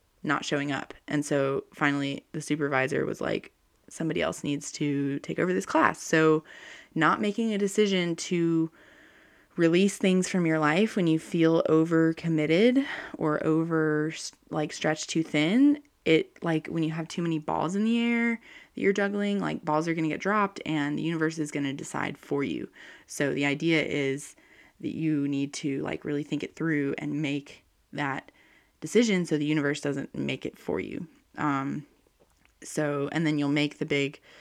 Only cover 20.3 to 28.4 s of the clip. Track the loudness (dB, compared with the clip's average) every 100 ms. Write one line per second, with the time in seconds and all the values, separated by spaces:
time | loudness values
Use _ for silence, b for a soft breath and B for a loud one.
20.3 | 0 0 -4 -4 -2 -2 -2 -2 0 -2
21.3 | -2 -4 -2 -4 -6 -8 -6 -6 -8 -4
22.3 | -2 -2 -4 -8 B B B B -4 -2
23.3 | 0 -2 0 2 2 0 -2 -2 -4 -8
24.3 | -20 b b b b -8 -2 0 0 0
25.3 | -2 -4 -4 -4 -4 -4 -6 -4 -4 -4
26.3 | -6 -6 -4 -2 0 0 -4 -4 -2 -2
27.3 | -4 -6 -20 _ _ _ -6 -4 -6 -10
28.3 | b